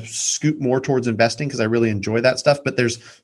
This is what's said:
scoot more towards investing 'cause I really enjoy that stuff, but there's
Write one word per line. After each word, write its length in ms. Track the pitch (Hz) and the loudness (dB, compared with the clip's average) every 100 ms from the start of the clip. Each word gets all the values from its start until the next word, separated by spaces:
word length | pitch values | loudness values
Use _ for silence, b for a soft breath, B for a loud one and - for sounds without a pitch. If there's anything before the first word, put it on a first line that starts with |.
| 110 | -2
scoot 560 | - - - 151 151 | -6 -6 -2 -2 -2
more 180 | 131 131 | 0 0
towards 280 | 135 135 120 | 0 0 0
investing 420 | 107 113 - 143 | 2 0 0 -6
'cause 100 | 123 | -2
I 60 | 110 | 0
really 240 | 117 117 | 2 2
enjoy 320 | 104 98 113 | 0 -2 2
that 180 | 127 127 | 2 2
stuff, 200 | 147 143 | 2 2
but 140 | 135 127 | 0 0
there's 220 | 120 110 B B | 0 -2 B B